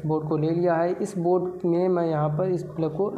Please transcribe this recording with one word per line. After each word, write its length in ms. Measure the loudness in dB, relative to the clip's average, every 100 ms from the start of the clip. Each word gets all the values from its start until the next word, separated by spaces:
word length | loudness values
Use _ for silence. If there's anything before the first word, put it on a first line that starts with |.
| -2
बोर्ड 220 | -2 0
को 80 | 0
ले 120 | 0
लिया 240 | 2 2 2
है। 180 | 2
इस 200 | 0 -4 -2
बोर्ड 480 | 2 2 0 -4 0
में 220 | 2 2
मैं 160 | 2 2
यहाँ 240 | 0 0
पर 200 | 0 0
इस 140 | -2 -4
प्लग 300 | -4 -4 -2
को 120 | -4